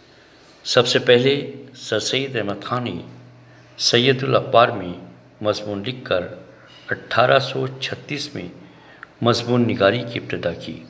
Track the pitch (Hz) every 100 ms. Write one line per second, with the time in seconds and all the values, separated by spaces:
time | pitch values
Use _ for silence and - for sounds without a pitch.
0 | _ _ _ _ - - - - 117 131
1 | 127 120 131 143 - - - - - 110
2 | - 127 135 120 101 101 - 123 120 87
3 | - - - - - - - - - 120
4 | 123 131 135 117 - 110 120 107 90 90
5 | - - - - 107 101 104 101 98 -
6 | - 92 90 - - - - - - -
7 | - - 127 135 131 131 131 - - -
8 | - 147 - 104 90 - - - - -
9 | - - 117 113 120 123 113 104 98 117
10 | 120 - 87 90 87 82 - 82